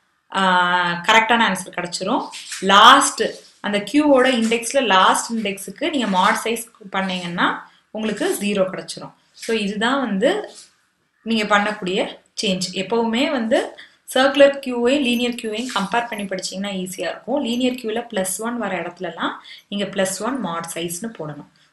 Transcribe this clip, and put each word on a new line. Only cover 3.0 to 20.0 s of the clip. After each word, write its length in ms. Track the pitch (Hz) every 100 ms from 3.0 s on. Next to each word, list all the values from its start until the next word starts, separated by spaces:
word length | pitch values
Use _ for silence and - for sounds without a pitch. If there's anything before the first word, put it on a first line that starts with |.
| 277 - 214 - - _ 202
அந்த 120 | 202 202
கியூவோட 340 | 285 302 262 254 240
இண்டெக்ஸ்ல 420 | 220 233 - 277 233 185
last 360 | 208 269 - 226
இண்டெக்ஸுக்கு 560 | 196 196 - - 311 294
நீங்க 140 | 214 185
mod 180 | 202 220
size 220 | 226 233 - _ 196 196
பண்ணீங்கன்னா 500 | 190 185 175 175 285 - - _ _ 214
உங்களுக்கு 320 | 220 202 381 -
ஜீரோ 200 | 202 190 185
கிடைச்சிரும். 420 | 180 - 165 - - _ - -
So 40 | 226
இதுதான் 340 | 196 208 233 277 240
வந்து 240 | 190 262 415 - - - _ _ _ _ _ 220
நீங்க 120 | 226 208 202
பண்ணக்கூடிய 440 | 208 208 180 196 - - _ -
சேஞ்ச். 260 | 214 185 180 -
எப்பவுமே 420 | 185 233 226 226 311
வந்து 240 | 269 220 302 440 - - _ -
circular 420 | 262 277 285 277 277
கியூவையும் 400 | 262 240 240 294 240
linear 320 | 233 247 240
கியூவையும் 320 | 220 214 254 202
compare 320 | 190 233 233
பண்ணி 140 | 214 196
படிச்சீங்கன்னா 420 | 185 - 185 202 190
ஈஸியா 260 | 185 - 170
இருக்கும். 280 | - - 285 233
Linear 320 | 240 254 247
கியூல 200 | 220 220 240
பிளஸ் 240 | 202 185 - 226
ஒன் 100 | 240
வர 100 | 202 180
இடத்துலலாம் 520 | 170 170 175 170 277 - - - _
நீங்க 140 | 202 202
plus 220 | 196